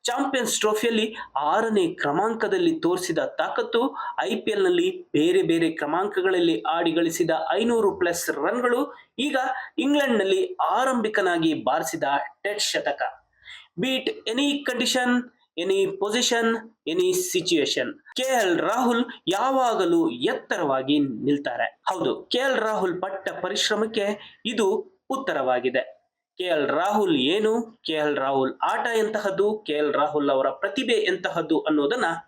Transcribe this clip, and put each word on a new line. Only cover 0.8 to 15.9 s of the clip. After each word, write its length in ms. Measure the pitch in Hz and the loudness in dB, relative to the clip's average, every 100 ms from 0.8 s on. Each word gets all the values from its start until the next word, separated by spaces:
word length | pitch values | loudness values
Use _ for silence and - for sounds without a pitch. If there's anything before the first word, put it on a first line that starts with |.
| 233 226 220 - - 135 | 0 0 -2 -4 -8 -2
ಆರನೇ 520 | 147 190 226 208 170 | 2 2 2 2 2
ಕ್ರಮಾಂಕದಲ್ಲಿ 920 | - 147 160 214 226 220 185 170 160 | 0 -2 0 0 0 0 2 2 2
ತೋರಿಸಿದ 400 | 165 180 - 160 | 0 0 0 -2
ತಾಕತ್ತು, 760 | 131 - 165 - 226 233 269 - - - | -2 -2 -2 -2 -2 0 0 -4 -8 -4
ಐ 140 | 170 220 | -2 -2
ಪಿ 160 | 220 | -2
ಎಲ್ 120 | 202 | 0
ನಲ್ಲಿ 400 | 185 175 180 180 | 2 4 2 -2
ಬೇರೆ 380 | - 147 165 185 | -4 2 4 4
ಬೇರೆ 300 | 165 165 165 | 2 2 0
ಕ್ರಮಾಂಕಗಳಲ್ಲಿ 920 | - 147 165 202 190 185 180 170 160 | -2 -2 -2 -2 0 0 2 2 0
ಆಡಿ 300 | - 165 170 | -2 0 0
ಗಳಿಸಿದ 400 | 160 170 165 165 160 160 | 2 0 0 0 0 0
ಐನೂರು 440 | 180 233 233 202 170 | 0 2 2 2 2
ಪ್ಲಸ್ 300 | 175 170 - | -2 0 -4
ರನ್ಗಳು, 680 | 147 160 240 247 240 285 - _ - | -2 -2 0 0 0 -2 -8 _ -4
ಈಗ 180 | 277 262 262 - - - | -2 0 -2 -6 -6 -2
ಇಂಗ್ಲೆಂಡ್‌ನಲ್ಲಿ 800 | 262 285 269 226 190 190 185 - | 2 2 4 2 2 2 0 -2
ಆರಂಭಿಕನಾಗಿ 1080 | 156 202 262 247 214 214 185 170 160 143 | 0 2 2 2 0 0 2 2 0 0
ಬಾರಿಸಿದ 400 | 113 147 165 160 139 143 - - | 0 0 -2 -4 -2 -2 -4 -8
ಟೆಸ್ಟ್ 280 | 202 208 - | -6 -4 -2
ಶತಕ. 300 | 160 - - 120 - _ _ - - - - | -2 -4 -4 -6 -8 _ _ -20 -20 -16 -4
Beat 300 | 247 262 226 440 - | -2 0 -2 -6 -4
any 180 | 226 285 285 - | 0 0 0 -4
condition, 520 | 247 240 254 247 247 247 _ _ - | -2 0 2 2 2 -2 _ _ -6
any 260 | 180 196 | 0 2
position, 720 | 190 | 0